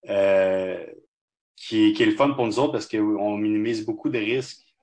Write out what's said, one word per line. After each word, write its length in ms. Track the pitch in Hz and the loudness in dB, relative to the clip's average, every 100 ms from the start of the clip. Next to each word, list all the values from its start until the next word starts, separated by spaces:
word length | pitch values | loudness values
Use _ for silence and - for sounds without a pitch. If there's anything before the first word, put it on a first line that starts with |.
| - | -4
euh, 760 | 98 98 95 95 95 92 90 - - _ _ _ _ _ | 0 2 4 2 0 -4 -8 -12 -20 _ _ _ _ _
qui, 380 | _ - 113 107 | _ -6 2 4
qui 100 | 107 | 4
est 40 | 110 | 2
le 100 | 107 | 4
fun 140 | 139 | 2
pour 140 | 135 | 2
nous 140 | 117 107 | 0 2
autres 140 | 147 | 0
parce 160 | 113 - | 0 -4
qu'on 500 | 113 107 104 104 104 | -2 0 0 -2 -2
minimise 480 | 107 107 110 113 110 | -2 0 -2 -4 -4
beaucoup 220 | 107 147 | -6 -4
de 100 | 123 | -2
risques 480 | 107 131 131 - _ _ | -2 -4 -4 -14 _ _